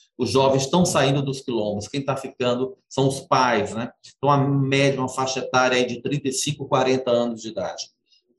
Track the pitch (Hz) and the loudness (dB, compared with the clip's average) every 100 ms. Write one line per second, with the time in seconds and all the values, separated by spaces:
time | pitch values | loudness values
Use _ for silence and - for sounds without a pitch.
0 | _ - 117 131 135 135 - 175 175 160 | _ -6 0 4 4 2 2 2 2 2
1 | 139 143 135 131 - 117 104 104 - 143 | 2 0 -2 -6 -4 -2 -2 -4 -6 -6
2 | 143 135 131 - 123 123 131 - _ - | -4 -6 -8 -4 -2 -2 -4 -8 _ 0
3 | 139 135 - 135 127 113 98 104 123 - | 0 0 0 2 4 2 0 -4 -8 -12
4 | - - 135 139 135 139 135 139 139 127 | -20 -4 2 4 4 2 2 2 2 2
5 | 131 131 131 - - 127 127 123 120 117 | -2 -4 -4 -4 -2 2 4 4 0 -2
6 | 135 143 135 131 - 143 135 135 127 131 | -4 -4 -4 -4 -4 -6 -2 0 2 0
7 | 123 120 120 110 110 98 85 82 - _ | 2 0 0 -4 -10 -8 -8 -8 -14 _
8 | _ _ _ | _ _ _